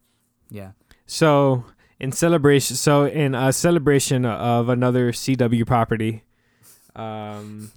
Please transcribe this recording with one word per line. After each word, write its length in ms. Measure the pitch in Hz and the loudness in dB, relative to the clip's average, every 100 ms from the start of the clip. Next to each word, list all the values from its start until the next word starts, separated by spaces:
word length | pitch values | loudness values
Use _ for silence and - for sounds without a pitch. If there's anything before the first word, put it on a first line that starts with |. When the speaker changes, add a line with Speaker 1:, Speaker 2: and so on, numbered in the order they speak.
| _ _ _ _ _ | _ _ _ _ _
Speaker 1:
Yeah. 220 | 104 95 - _ _ - | -16 -16 -20 _ _ -12
Speaker 2:
So, 580 | - 160 143 139 127 - _ _ - | 0 2 4 2 0 -4 _ _ -10
in 120 | 135 | -8
celebration, 640 | - 170 170 143 139 - 127 | -2 0 4 4 4 2 -2
so 300 | 156 143 143 | 2 2 2
in 280 | 156 143 | 0 -2
a 200 | 123 131 | 0 0
celebration 720 | - 175 170 139 139 - 131 123 | 2 2 2 2 2 2 -2 -2
of 440 | 101 117 120 117 | -2 0 0 0
another 440 | 123 127 123 123 | 0 0 2 0
C 220 | - - 127 | -2 -4 0
W 300 | 120 117 113 | 0 0 0
property, 580 | 120 113 110 110 110 _ _ _ _ _ _ _ - | 0 0 -2 -4 -6 _ _ _ _ _ _ _ -16
um, 760 | 110 107 107 104 104 107 107 | -12 -12 -12 -14 -16 -16 -16